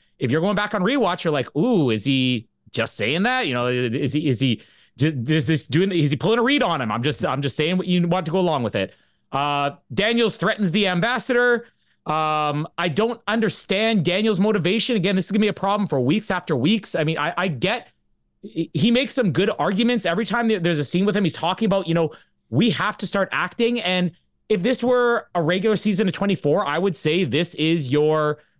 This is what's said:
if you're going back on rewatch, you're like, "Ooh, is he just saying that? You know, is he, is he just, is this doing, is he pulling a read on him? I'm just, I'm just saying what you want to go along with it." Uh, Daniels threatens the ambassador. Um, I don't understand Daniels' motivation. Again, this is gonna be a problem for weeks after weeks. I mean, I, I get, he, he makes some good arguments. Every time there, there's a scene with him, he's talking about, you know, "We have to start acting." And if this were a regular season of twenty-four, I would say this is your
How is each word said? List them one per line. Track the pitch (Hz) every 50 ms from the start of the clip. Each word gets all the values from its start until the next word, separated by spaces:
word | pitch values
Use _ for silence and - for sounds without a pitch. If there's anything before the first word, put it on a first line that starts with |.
| _ _ _
if | - 151 120
you're | 123 160
going | 165 202 208
back | 196 208 202 -
on | 202
rewatch, | 180 214 269 285 226 180 180 - -
you're | 170 151
like, | 143 123 - -
"Ooh, | 147 185 254 240 185 151 123
is | 110 107 107
he | 135 135 135 127 127 127 110 110 _ _ _ _ -
just | - - 113 113 -
saying | - 104 113 143 175 196
that? | 247 254 254 240
You | 156 123
know, | 123 120
is | 123 127 123 123 120 113 143 147 - -
he, | 156 -
is | 151 127 104
he | 135 131 113 - - _ _ _ _ _ _
just, | - 135 160 160 131 113 131
is | 156 160 127
this | 143 160 147 -
doing, | - 123 160 190 196
is | 185 175 151 143
he | 147
pulling | - 135 180 220 233
a | 226
read | 254 285 294 262
on | 190 165 143
him? | 127 110
I'm | 104 113 120
just, | 151 143 - -
I'm | 147 131 143 139
just | 139 -
saying | - 151 165 185
what | 185 -
you | 180 180 180 170
want | 170 170 185 175
to | 160
go | 151 190
along | 180 175 156 139 120
with | 107 -
it." | 107 95 95 - _ _ _ _ _ _ -
Uh, | - 135 143 147 143 143 143 143 143 - _ - 127
Daniels | 113 196 220 233 233 226 208 -
threatens | - 165 202 214 - 208 180
the | 156 214 202
ambassador. | 190 180 175 180 233 254 240 - - 254 240 247 247 240 226 233 - _ _ _ _ _ _ -
Um, | - 151 156 156 156 156 151 151 147 147 147 156 - - -
I | 170 180
don't | 139 190 214 233 240 - -
understand | - 214 233 220 196 - - - - 190 196 220 226 226 202 147
Daniels' | 175 175 196 214 220 208 165
motivation. | 202 214 214 196 147 180 208 226 - - 240
Again, | 214 160 196 202
this | 190 175
is | -
gonna | 190 220
be | 220
a | 208 185
problem | - - 196 202 208 208
for | 160 151 135
weeks | 123 127 208 214 - -
after | 196 180 175 - 160
weeks. | 127 117 165 220 220 - - -
I | - 156
mean, | 151 160 -
I, | 143 160 175
I | - 185
get, | 196 147 120 139 185 226 240 - - _ _ _ _ _ _ _ _ _ _
he, | - - - 147 165 - -
he | 151 147 240
makes | 233 247 277 - -
some | 277 240 185
good | 131 - 196 214 - -
arguments. | 147 175 208 185 240 233 247 233 -
Every | 175 170 190 233
time | - 190 240 240
there, | 226 220 185
there's | 165 170 170 147
a | 143
scene | - - 175 196
with | 202 165
him, | 208 202
he's | 160 -
talking | - - 170 185 - 220
about, | 196 190 196 180
you | 160 165
know, | 170 165 151 - - _ _ _ _ _ -
"We | 113 131 214 240
have | 151 - 180 208 202
to | - -
start | - - 202 190 -
acting." | - 143 170 180 - - 233 226 240 240
And | - 180 185 185 180 170 - _ _ _ _ _ _ -
if | 214 190 170
this | 240 262 - 233
were | 247 247 247 240 240 233 214 - _ -
a | 175 165
regular | 151 180 196 185 220 214
season | 175 - 208 202 175 190
of | 190 -
twenty-four, | - 202 202 196 - - 147 147 190 202
I | 160 143 165
would | 185 202 156
say | - - 151 156 180 190
this | 131 104 147 175 - -
is | - 151 160 165 170 143 123
your | 131 147 151 156 156 156 151 151 147 - _ _ _